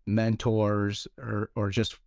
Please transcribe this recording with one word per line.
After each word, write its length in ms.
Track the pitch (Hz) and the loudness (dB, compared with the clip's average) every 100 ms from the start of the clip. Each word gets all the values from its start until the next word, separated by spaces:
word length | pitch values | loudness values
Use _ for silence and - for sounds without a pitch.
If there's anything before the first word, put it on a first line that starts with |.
| - | 0
mentors 1000 | 107 113 110 127 110 104 104 101 101 - - | 2 2 2 2 2 2 2 0 -2 -8 -12
or, 320 | 113 107 107 - | -6 -4 -4 -2
or 160 | 101 | -2
just 260 | 95 107 - | 0 -2 -4